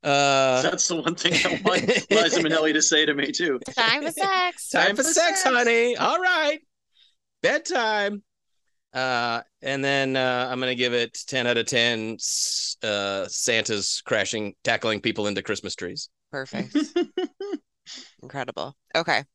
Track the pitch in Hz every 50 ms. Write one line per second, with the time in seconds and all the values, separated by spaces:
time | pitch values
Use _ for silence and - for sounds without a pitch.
0 | - 151 143 143 143 139 139 135 135 131 127 127 131 - - - - - 175 165
1 | 143 170 175 - - 185 170 - - 262 165 - 190 - - - 254 - 254 202
2 | - _ 202 - 170 165 - 175 165 156 160 160 156 156 147 156 151 - 160 151
3 | 156 151 147 139 139 135 - - 175 165 135 120 - - 254 - 226 220 233 285
4 | 285 320 330 - 381 392 381 370 359 359 349 - - - - - 170 185 202 220
5 | 262 311 330 349 330 339 392 381 370 269 262 240 240 233 233 233 233 247 240 -
6 | - 214 285 349 370 370 359 330 311 294 311 - _ _ _ _ _ _ _ _
7 | _ _ _ _ _ _ _ _ - 170 254 302 311 - 349 262 233 220 214 208
8 | 202 202 208 202 _ _ _ _ _ _ _ _ _ _ _ _ _ _ - 127
9 | 131 131 127 120 120 120 117 117 - _ _ _ - 139 135 139 135 139 139 139
10 | 135 131 131 131 127 127 127 123 127 127 127 123 131 127 127 120 123 123 120 120
11 | 120 117 _ - - - - 131 120 120 120 117 113 - - 120 117 120 117 113
12 | 110 113 113 - - - - - - - - - - - - _ - 110 104 101
13 | 98 98 98 98 92 85 - - - - 117 113 107 - 110 101 95 - - -
14 | - - 123 107 98 - - 110 107 101 98 _ _ 120 117 107 - 113 110 101
15 | - 113 104 - 104 104 101 98 95 - 107 - - 95 - - 90 87 87 -
16 | - - _ _ _ _ - 139 135 - - - - - - 302 302 - - 349
17 | 339 - _ - 370 - _ _ 392 403 392 - _ _ _ _ _ - - -
18 | - - _ _ - 120 - 139 127 123 - - - 135 143 _ _ _ - 165
19 | 170 170 147 110 143 _ _